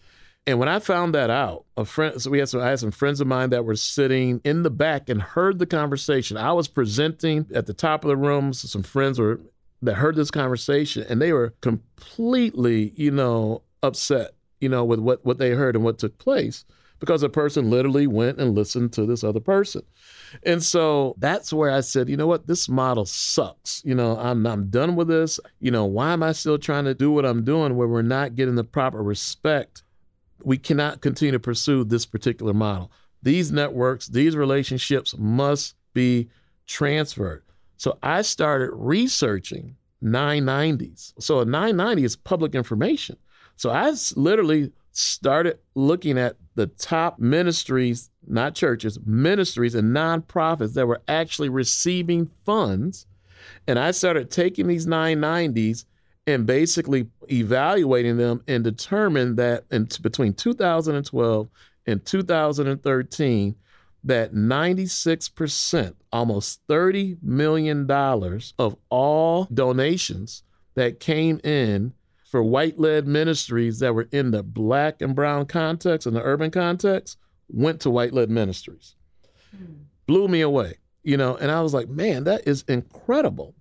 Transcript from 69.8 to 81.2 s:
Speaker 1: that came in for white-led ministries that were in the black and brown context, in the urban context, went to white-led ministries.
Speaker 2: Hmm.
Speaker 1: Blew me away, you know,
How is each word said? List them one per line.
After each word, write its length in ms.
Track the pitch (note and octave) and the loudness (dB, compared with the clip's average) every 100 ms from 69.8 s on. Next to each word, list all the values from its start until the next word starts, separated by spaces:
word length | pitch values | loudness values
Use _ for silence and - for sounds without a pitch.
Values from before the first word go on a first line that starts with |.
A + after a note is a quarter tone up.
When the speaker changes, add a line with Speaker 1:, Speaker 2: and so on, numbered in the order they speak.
| C#3+ F3 - F#2+ G#2+ - - _ _ | 2 0 -4 -8 -10 -16 -20 _ _
Speaker 1:
that 260 | - B2 A#2+ | -2 -2 -2
came 400 | - D#3 D#3+ D#3+ | -2 0 2 0
in 500 | D3 D3 A2+ G2+ A#2+ - _ _ _ B2+ | 0 0 2 0 -2 -8 _ _ _ 0
for 80 | |
white-led 640 | A2+ B2+ D#3+ D#3 D#3 D#3 C#3 | 2 2 0 2 2 2 2
ministries 720 | D3+ D#3+ D3+ - A#2+ A#2 A2+ | 2 2 0 -2 0 0 0
that 160 | A#2+ A2+ | 0 0
were 140 | A#2 | -2
in 200 | C#3+ C3 | 0 0
the 120 | A2 | 0
black 580 | G2+ A2 G#2+ C3+ D3+ - | -4 -2 0 2 0 -2
and 140 | C3+ C3+ | -4 0
brown 300 | D3 C#3+ C#3 | 0 -2 -2
context, 600 | E3+ D#3+ E3 F3+ D#3+ B2 | -2 -2 0 0 0 0
in 80 | |
the 80 | A2+ | -2
urban 300 | C3+ C#3+ D#3+ | 0 0 0
context, 640 | F#3 E3+ F3+ G3+ F#3+ - - _ _ - | 0 0 0 0 0 -4 -18 _ _ -8
went 320 | A2 D3 D#3+ | 0 0 0
to 100 | C#3+ | 0
white-led 400 | A#2+ A#2+ C3 A2 | 2 2 2 2
ministries. 680 | A2+ G2 F#2 - - - _ _ _ _ _ _ | 2 0 -4 -12 -20 -20 _ _ _ _ _ _
Speaker 2:
Hmm. 320 | G3 F3 D3+ D3 _ - | -20 -20 -20 -20 _ 2
Speaker 1:
Blew 220 | F3+ G3+ | 4 4
me 140 | E3+ | 2
away, 380 | D#3 C#3 F#2 - _ _ | 2 2 0 -6 _ _
you 140 | D3+ | 0
know, 220 | C#3 | 2